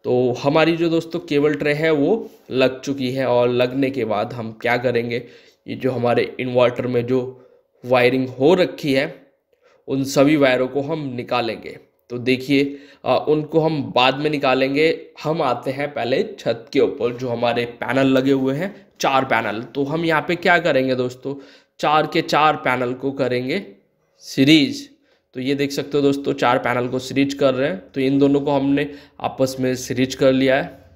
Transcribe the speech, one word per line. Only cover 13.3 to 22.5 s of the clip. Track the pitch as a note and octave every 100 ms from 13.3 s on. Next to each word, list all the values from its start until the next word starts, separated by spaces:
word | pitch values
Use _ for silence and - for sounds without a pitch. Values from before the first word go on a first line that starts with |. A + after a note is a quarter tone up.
| D#3 D3+ E3
हम | D#3 D#3 A#2
बाद | A#2+ B2+
में | C#3 D3+
निकालेंगे। | D3+ C#3 C3 C3+ C#3 D#3+ D#3+ - -
हम | D3+ E3
आते | C#3 A#2+ D3
हैं | B2+ C#3+
पहले | A#2 A#2 C3+ G#3+ -
छत | - A2+ -
के | C#3
ऊपर, | A2 - A#2+
जो | B2 B2+
हमारे | A#2 A#2+ A#2+
पैनल | A#2 - A#2+ B2+ C3+
लगे | C3 C3+
हुए | C3+ C3
हैं, | C#3 F#3+ - - _
चार | D#3 C3+
पैनल। | C3 A2+ A2 G#2
तो | B2 C#3
हम | C#3 D#3+
यहाँ | E3 D#3 D3
पे | F3
क्या | F#3 F3
करेंगे | E3 C3+ C3
दोस्तों, | B2+ B2+ B2 C#3 C#3 - - _ _
चार | D#3 D#3 D3+
के | E3+
चार | - D#3 D3+